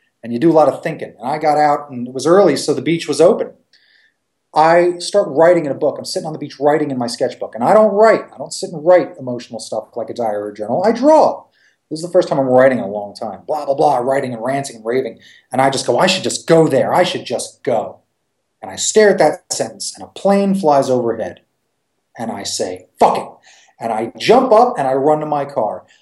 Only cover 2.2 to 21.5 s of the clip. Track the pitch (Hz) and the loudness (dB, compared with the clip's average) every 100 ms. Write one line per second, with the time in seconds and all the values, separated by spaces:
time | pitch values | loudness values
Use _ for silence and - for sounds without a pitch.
2.2 | 151 190 185 135 - 135 135 165 - 131 | 2 4 4 2 -2 -4 -2 -4 -2 2
3.2 | 170 233 - - _ _ _ _ _ _ | 4 4 -4 -12 _ _ _ _ _ _
4.2 | _ _ _ 151 160 175 175 175 - 202 | _ _ _ 2 4 4 2 -2 -2 -2
5.2 | 180 139 165 175 147 131 147 139 - 185 | 0 4 4 4 0 -2 -4 -4 -8 -8
6.2 | 160 151 147 - 147 151 143 127 120 - | -8 -10 -12 -2 0 0 -2 -4 -6 -4
7.2 | 127 - 98 110 135 214 214 196 220 175 | -6 -6 -12 -4 2 4 4 4 4 4
8.2 | - - 147 - 190 165 156 180 139 - | -2 -16 -14 -12 -10 -4 2 2 2 -8
9.2 | 127 120 - 113 - 113 - 117 113 117 | -10 -10 -10 -14 -10 -10 -10 -10 -10 -6
10.2 | 113 104 104 104 104 147 202 233 285 311 | -4 -4 -8 -10 -6 -2 0 2 4 4
11.2 | - - - _ _ _ - 156 170 180 | 4 0 -12 _ _ _ -14 -12 -2 0
12.2 | 175 147 131 127 131 120 98 104 101 95 | 0 0 2 4 4 2 -4 -8 -10 -12
13.2 | 110 95 - 147 143 139 151 127 123 139 | -12 -10 -8 -6 -4 0 2 0 0 -2
14.2 | 127 117 123 139 - 117 110 127 117 - | -4 -6 -6 -6 -8 -10 -6 -4 -4 -10
15.2 | _ _ _ 127 135 131 - 120 190 - | _ _ _ 0 0 0 -2 0 0 0
16.2 | 120 - - 165 151 127 107 151 175 117 | -4 -6 2 4 4 2 0 0 0 -2
17.2 | - 113 - _ 139 113 92 - _ _ | -8 -8 -8 _ -4 -4 -4 -12 _ _
18.2 | _ _ _ _ 101 - - 214 214 185 | _ _ _ _ -16 -8 -2 4 4 4
19.2 | 156 151 - - - - - - - - | 2 0 -8 -8 -8 -10 -14 -14 -20 -4
20.2 | 196 202 196 190 151 139 127 127 117 107 | 0 2 0 0 2 2 2 0 -2 -4
21.2 | 92 - _ | -8 -12 _